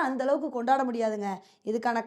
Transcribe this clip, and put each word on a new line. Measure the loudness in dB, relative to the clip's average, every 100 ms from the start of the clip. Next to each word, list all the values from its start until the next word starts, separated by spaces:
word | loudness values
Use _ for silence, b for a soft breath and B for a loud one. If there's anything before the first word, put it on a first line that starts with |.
| 2
அந்த | 0 2
அளவுக்கு | 0 0 -2
கொண்டாட | 2 2 2
முடியாதுங்க. | 0 0 -2 -4 -6 b b -4
இதுக்கான | -2 0 0